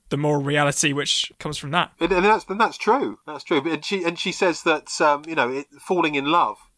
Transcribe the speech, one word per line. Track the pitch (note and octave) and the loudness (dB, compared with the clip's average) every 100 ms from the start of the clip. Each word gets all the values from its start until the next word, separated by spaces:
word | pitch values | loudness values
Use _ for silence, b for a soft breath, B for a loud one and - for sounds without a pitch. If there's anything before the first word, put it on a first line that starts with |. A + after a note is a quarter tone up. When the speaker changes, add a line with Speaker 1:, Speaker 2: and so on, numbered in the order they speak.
| - | -6
Speaker 1:
the | C#3+ | -2
moral | D3 D3 | 0 0
reality | C#3 D3 C#3+ C#3 D3 | 0 2 2 2 0
which | C#3+ C#3 - - - | 0 -2 -2 -2 -6
comes | D#3 D3 | -10 -8
from | C#3+ | -4
that. | E3+ - - | -2 -2 -2
Speaker 2:
And, | E3+ | 0
and | F#3 | 2
that's, | G3 G#3+ - | 4 2 0
and | G3 | -2
that's | G#3 - | -2 0
true. | - B3+ D3+ - - | 0 2 0 -6 -14
That's | D3 | -14
true. | - D#3 | -2 0
But, | D#3 | 0
and | D3+ - | -4 -4
she, | G3 E3+ | -2 -2
and | E3+ | -4
she | F#3+ | -6
says | - F#3+ D#3 | 0 0 0
that, | E3+ D3+ - - | 0 0 -2 0
um, | D#3 C#3+ D#3 | 2 2 -2
you | D#3 | -2
know, | B2 | 0
it, | C3 C#3+ C#3+ | -2 -8 -16
falling | - F3+ D#3+ D3 | -4 0 0 0
in | C#3+ | 0
love | E3+ A#2+ G#2 _ | 2 2 -2 _